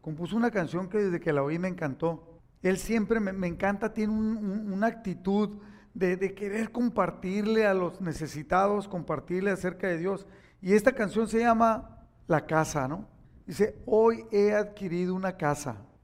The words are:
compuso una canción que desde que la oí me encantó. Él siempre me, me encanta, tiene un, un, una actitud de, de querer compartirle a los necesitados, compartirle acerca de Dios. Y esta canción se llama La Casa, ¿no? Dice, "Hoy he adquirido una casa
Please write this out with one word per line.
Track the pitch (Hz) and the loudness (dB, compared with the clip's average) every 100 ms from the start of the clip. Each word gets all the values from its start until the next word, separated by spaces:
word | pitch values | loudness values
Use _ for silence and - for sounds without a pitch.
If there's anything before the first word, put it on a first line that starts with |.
compuso | 165 151 170 220 | -8 -8 -4 0
una | 233 | 0
canción | 220 151 165 185 | 0 -2 -4 -2
que | 214 | 0
desde | 196 170 | 0 0
que | 165 | 0
la | 147 | 0
oí | 139 165 | 0 -2
me | 185 | -4
encantó. | 175 151 131 165 160 - - _ _ | -2 -4 -2 -2 -2 -12 -20 _ _
Él | 185 185 | 0 0
siempre | - 226 208 226 | 0 0 2 0
me, | 196 | 0
me | 190 180 | -2 -4
encanta, | 165 196 202 220 | 0 -2 0 -4
tiene | 220 214 | -2 0
un, | 220 220 220 | 0 0 -2
un, | 208 202 208 | -2 -4 -4
una | 190 226 | 0 -2
actitud | 226 190 175 196 202 208 208 - - - | -2 -8 -4 0 2 0 -4 -18 -20 -18
de, | - 185 185 | -2 0 0
de | 190 | -2
querer | 196 202 214 220 | -4 -6 -4 -4
compartirle | 240 240 - 175 - 180 202 208 220 | -2 0 2 -2 -2 -4 -2 0 2
a | 208 | 4
los | 190 175 - | 2 -2 -4
necesitados, | 180 147 156 147 151 185 196 208 202 | -6 -6 -8 -8 0 2 2 0 -4
compartirle | 180 151 147 - 180 202 | -8 -4 -6 -2 -2 0
acerca | 185 180 180 196 | 0 -4 -2 -2
de | 165 | 0
Dios. | 180 196 - - - _ | -2 -4 -8 -20 -20 _
Y | 180 | 4
esta | 208 208 | 6 4
canción | 254 202 214 226 | 2 -2 0 0
se | 226 | 2
llama | 240 226 226 220 - - - _ - | 4 4 4 2 -6 -20 -20 _ 0
La | 156 | 0
Casa, | - 160 156 151 131 | 2 2 2 -2 -2
¿no? | 175 - - - - - | -6 -12 -20 -20 -20 -12
Dice, | 175 208 - - | 0 0 0 2
"Hoy | 220 226 226 226 | 6 6 4 0
he | 202 208 | 4 4
adquirido | 208 208 - 190 175 180 | 4 0 -6 -4 -2 0
una | 185 190 180 | 0 -4 0
casa | 151 147 131 104 - _ | 0 0 -4 -10 -16 _